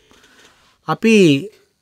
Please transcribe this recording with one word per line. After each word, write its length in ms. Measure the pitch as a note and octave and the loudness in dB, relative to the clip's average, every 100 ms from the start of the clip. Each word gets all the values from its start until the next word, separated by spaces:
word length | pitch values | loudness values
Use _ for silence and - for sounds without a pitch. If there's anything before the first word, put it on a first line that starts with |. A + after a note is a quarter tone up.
| _ _ _ _ _ _ _ _ - | _ _ _ _ _ _ _ _ -12
අපි, 260 | D#3 A3+ G#3+ E3+ C#3 G3+ - _ _ | -4 0 2 2 0 -6 -20 _ _